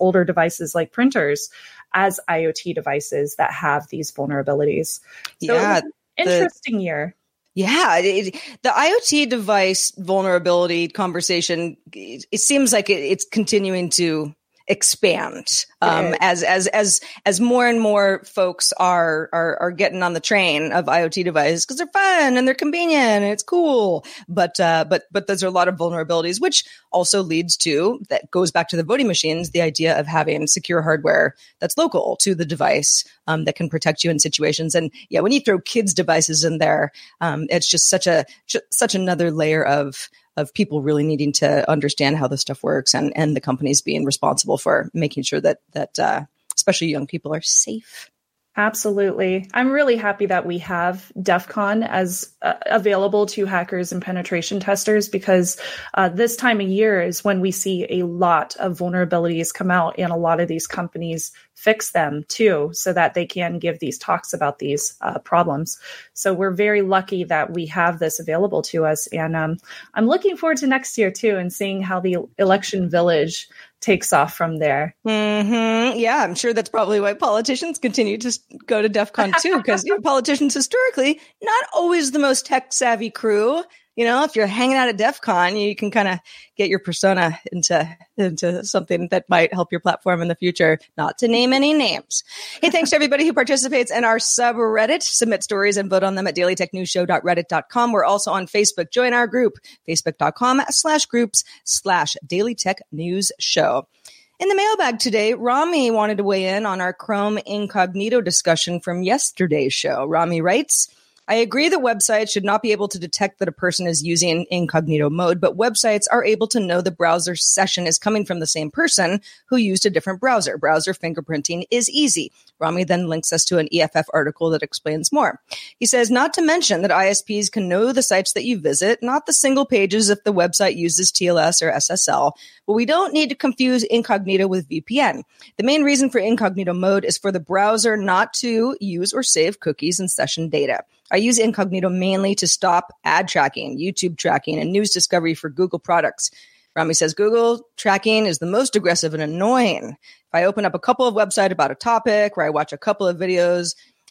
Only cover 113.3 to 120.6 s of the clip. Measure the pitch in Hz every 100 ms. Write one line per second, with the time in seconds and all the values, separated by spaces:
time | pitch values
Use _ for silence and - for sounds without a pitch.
113.3 | - 185 - 180 170 180 160 160 170 180
114.3 | 165 170 180 170 160 156 151 147 165 180
115.3 | 180 185 175 233 214 233 208 - 240 208
116.3 | 220 220 233 185 175 180 165 170 175 170
117.3 | 170 - - 190 - 175 170 208 214 202
118.3 | 175 160 160 156 285 330 - 180 202 -
119.3 | - _ 254 214 190 214 180 - 185 262
120.3 | 233 156 139